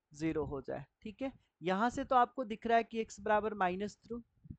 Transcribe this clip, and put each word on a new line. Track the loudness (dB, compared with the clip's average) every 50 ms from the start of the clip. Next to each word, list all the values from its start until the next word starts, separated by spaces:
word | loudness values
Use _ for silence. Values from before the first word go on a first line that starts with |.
| _ _
zero | -8 -4 -2 -2 0 0 -2
हो | -2 -4 -6
जाए, | -6 -6 -6 -8 -8 -12 _ _
ठीक | -14 -14 -10 -8
है। | -8 -8 -8 -10 _ _ _ _ -2
यहाँ | 0 0 2 2 0
से | 0 -2 -2
तो | 2 4
आपको | 6 6 4 2 -2 -6
दिख | -6 -6 -4 0 4
रहा | 4 4
है | 4
कि | 2 -2 -4 -4
x | -6 -8 -6
बराबर | 0 2 2 2 2 0 0 0 0
माइनस | 0 0 -2 -4 -8 -8 _
थ्री, | _ -12 -10 -10 -12 _ _ _ -18 -16 -16